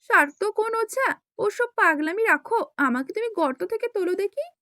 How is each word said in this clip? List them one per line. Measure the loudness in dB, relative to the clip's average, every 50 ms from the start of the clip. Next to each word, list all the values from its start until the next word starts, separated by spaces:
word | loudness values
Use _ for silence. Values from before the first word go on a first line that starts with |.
স্বার্থ | _ _ 4 4 4 4 0 _ -6
কোন | -4 -2 -2 -4 -2 0
ওঝা, | -2 -2 -2 -2 -2 0 0 -2 -4 _ _ _ -4
ওসব | -4 -2 0 -2 -4 -4 _
পাগলামি | 2 2 4 4 2 0 -2 0 0 2
রাখো, | 2 2 0 0 -2 -2 -2 -2 -2 _
আমাকে | 0 0 0 2 0 -4 -6 -6
তুমি | -6 -6 -4
গর্ত | -2 0 0 0 0 -4 -6
থেকে | -6 -4 -4 -4 -4
তোলো | _ -2 -2 0 0
দেখি। | -2 -2 -4 _ -4 -8 -8 _ _